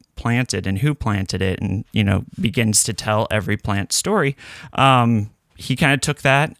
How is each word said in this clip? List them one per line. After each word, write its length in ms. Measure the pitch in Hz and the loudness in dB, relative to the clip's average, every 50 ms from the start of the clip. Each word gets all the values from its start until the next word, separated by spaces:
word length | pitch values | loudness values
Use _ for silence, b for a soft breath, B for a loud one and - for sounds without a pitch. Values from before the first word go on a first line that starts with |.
| - _ _ | -20 _ _
planted 500 | - - 120 117 123 127 - - 98 82 | -6 -2 0 0 0 0 0 -2 -2 -2
and 120 | 95 98 | -2 -2
who 180 | 98 131 151 147 | 0 0 0 -2
planted 460 | - - 113 101 98 95 - - 92 | -2 -2 -2 -2 -2 -2 -4 -2 -2
it 180 | 95 95 87 - | 0 -2 -2 -2
and, 240 | - 98 98 107 - - | -2 -2 -2 -4 -4 -4
you 140 | - 117 104 | -2 0 2
know, 180 | 98 98 101 - - - - | 2 2 0 -2 -6 -8 -4
begins 420 | - 113 - 123 113 110 104 - - | -4 -2 0 0 0 2 2 0 0
to 80 | - 104 | -2 -4
tell 340 | - - 110 107 107 113 - | -4 -2 -2 0 0 0 0
every 280 | - 107 95 101 104 | -2 -2 0 -2 -4
plant 340 | 107 - - 101 101 98 - | -2 -2 -2 -2 -2 -2 -4
story. 460 | - - - 185 208 208 151 139 139 B B B B B B B | -4 -4 -2 0 0 2 0 0 -2 B B B B B B B
Um, 600 | - - 131 135 131 123 120 117 117 107 101 107 - _ _ _ _ | -2 2 4 6 6 6 4 4 2 2 0 -4 -8 _ _ _ _
he 180 | - - - 135 | -16 -6 -6 -2
kinda 220 | - 165 139 139 | 0 2 2 2
took 240 | 139 - - 143 - | 2 0 -4 -4 0
that 340 | - 139 135 139 151 - - | 2 2 4 4 2 0 -4